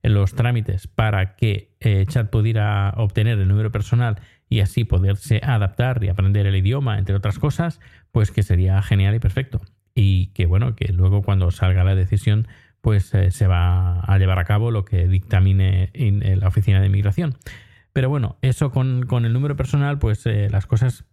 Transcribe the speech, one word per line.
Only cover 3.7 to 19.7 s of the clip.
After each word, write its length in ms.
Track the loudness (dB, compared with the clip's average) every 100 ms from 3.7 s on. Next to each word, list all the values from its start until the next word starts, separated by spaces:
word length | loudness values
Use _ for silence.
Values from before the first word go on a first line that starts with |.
personal 460 | -4 -2 0 0 -4 -10 _ _
y 120 | 0
así 240 | 0 0
poderse 580 | 0 2 2 -2 0 -2
adaptar 600 | 0 0 0 -2 -2 0
y 60 | -2
aprender 360 | 0 2 2 2
el 100 | 2
idioma, 440 | 0 0 -2 -2
entre 160 | -2 -2
otras 240 | -2 -2
cosas, 400 | -2 -2 -4 -6 -18 -20 _
pues 180 | -2 0
que 140 | 0
sería 360 | 0 2 2 0
genial 320 | 0 0 2 0
y 40 |
perfecto. 420 | -2 -2 -6 -8 -10 _ _ -2
Y 320 | 0 0 -2
que, 120 | -2 0
bueno, 300 | 0 0 -4
que 180 | -4
luego 300 | 0 2 2
cuando 260 | 0 0 0
salga 340 | 0 0 2
la 120 | 2 2
decisión, 520 | 0 0 0 0 -2 -10 _ _
pues, 340 | 0 0 0 0
eh, 160 | 0
se 160 | 2 2
va 540 | 2 2 2 0 -2
a 180 | 0 2
llevar 180 | 2 0
a 80 | 0
cabo 240 | 0 0
lo 160 | -2 -2
que 220 | 0 2
dictamine 840 | 0 0 2 4 2 2 0 -2 -2
in-, 260 | -2 0
eh, 140 | 0 0
la 140 | 0
oficina 320 | 0 2 2
de 40 | 2
inmigración. 480 | 0 0 -2 -4 -6 -14 -20 -20 -20 _
Pero 180 | -4 -2
bueno, 280 | -2 -4 -2
eso 260 | -2 0 -2
con, 380 | 0 -2 -2 -2
con 180 | -2 0
el 80 |
número 220 | 0 -2 -4
personal, 420 | -2